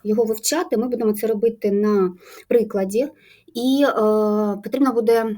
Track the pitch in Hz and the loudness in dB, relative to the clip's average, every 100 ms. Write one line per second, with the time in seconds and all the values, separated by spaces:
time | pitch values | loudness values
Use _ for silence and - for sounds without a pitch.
0 | 208 214 220 220 - 311 311 220 254 247 | -2 0 0 -2 -2 -2 -2 -2 -2 -2
1 | 220 208 220 214 226 226 208 202 208 208 | -2 0 -2 0 0 0 -2 0 2 2
2 | 185 180 - - - 240 208 202 190 214 | 0 -2 -16 -20 -2 0 0 -2 -2 -2
3 | 285 - _ _ _ 233 254 269 277 - | -2 -6 _ _ _ -4 0 2 2 2
4 | 214 214 214 208 208 202 208 262 269 233 | 2 2 2 0 0 -4 -6 -2 0 0
5 | 220 233 226 | 2 2 0